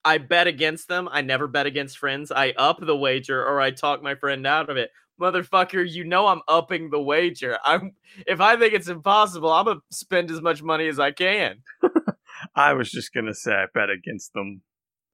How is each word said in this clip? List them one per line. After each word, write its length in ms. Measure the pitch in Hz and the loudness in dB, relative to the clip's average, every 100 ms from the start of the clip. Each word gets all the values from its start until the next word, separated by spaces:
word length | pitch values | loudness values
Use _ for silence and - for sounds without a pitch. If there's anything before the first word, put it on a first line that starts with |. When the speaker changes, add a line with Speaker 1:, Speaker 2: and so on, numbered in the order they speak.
Speaker 1:
I 140 | 156 156 | 0 0
bet 280 | 131 175 175 | 2 2 2
against 400 | 143 156 160 - | 2 -2 -2 -6
them. 200 | 180 180 | -6 -4
I 120 | 139 | -4
never 260 | 135 131 143 | -2 -2 -2
bet 180 | 143 143 | -2 -2
against 320 | 139 139 - | -4 -8 -6
friends. 320 | 139 139 147 | -6 -6 -4
I 200 | 139 135 120 | -2 0 2
up 220 | 143 170 | 0 2
the 160 | 165 143 | 0 0
wager 480 | 139 131 127 131 | 0 -2 -2 -2
or 160 | 123 143 | 0 0
I 120 | 135 | 0
talk 300 | 131 147 139 | 0 -2 -2
my 100 | 143 | -6
friend 320 | 139 139 135 135 | -4 -4 -2 0
out 240 | 156 151 | 0 0
of 60 | 135 | -4
it. 140 | 113 _ _ - | -6 _ _ -4
Motherfucker, 680 | 180 180 - 190 180 190 175 | -2 -2 2 2 2 0 -4
you 140 | 170 | -6
know 220 | 165 180 202 | 0 2 4
I'm 140 | 175 - | 2 2
upping 440 | 160 165 175 160 | 2 2 -4 -4
the 100 | 147 | -2
wager. 580 | 139 151 175 175 127 117 | 0 2 0 -2 -6 -2
I'm, 300 | 135 175 190 - _ - - | 2 2 0 -14 _ -8 -4
if 140 | 180 | 2
I 160 | 202 233 | 4 6
think 160 | 226 | 4
it's 120 | 208 170 | 2 -2
impossible, 600 | 170 196 208 208 170 160 | -4 2 4 4 2 2
I'm 140 | 160 | 4
gonna 160 | 214 170 - | 2 -2 -6
spend 400 | - - 180 175 | -16 -2 -2 -2
as 100 | 160 | -2
much 200 | 165 151 | -2 -2
money 240 | 160 156 160 | -2 -2 -2
as 120 | 143 | 0
I 100 | 143 | 0
can. 520 | 139 190 208 135 101 - - | 0 0 0 -2 -6 -16 -2
Speaker 2:
<laughs> 720 | - - - - _ - 170 | 0 0 -2 -6 _ -20 -6
I 200 | - 143 | 2 4
was 140 | 135 113 | 2 -2
just 220 | - - | -8 -8
gonna 200 | 123 110 | -6 -6
say 180 | 101 120 | -6 -2
I 120 | 101 95 | 0 0
bet 140 | - 101 | -2 -2
against 420 | 95 - 104 - | -2 -8 -14 -10
them. 280 | 113 98 98 _ _ _ _ _ | -10 -10 -12 _ _ _ _ _